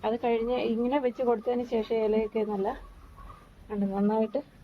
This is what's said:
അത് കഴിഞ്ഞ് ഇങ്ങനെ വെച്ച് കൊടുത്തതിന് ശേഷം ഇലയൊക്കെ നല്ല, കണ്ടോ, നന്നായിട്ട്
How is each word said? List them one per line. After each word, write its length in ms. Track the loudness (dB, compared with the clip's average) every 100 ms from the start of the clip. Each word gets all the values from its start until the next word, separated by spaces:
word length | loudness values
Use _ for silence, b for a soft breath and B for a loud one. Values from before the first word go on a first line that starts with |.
| -2
അത് 140 | 0
കഴിഞ്ഞ് 320 | 2 0 0 0
ഇങ്ങനെ 440 | 0 0 2 2
വെച്ച് 240 | 0 0
കൊടുത്തതിന് 400 | 0 0 0 -2
ശേഷം 320 | 0 -2 0 0 2
ഇലയൊക്കെ 380 | 2 0 -2
നല്ല, 340 | -2 0 -2 -2 -12 -20 -20 -20 -18 -18 -20 -20 -8
കണ്ടോ, 160 | -2 -2
നന്നായിട്ട് 500 | 2 2 2 0 -2 -6 -18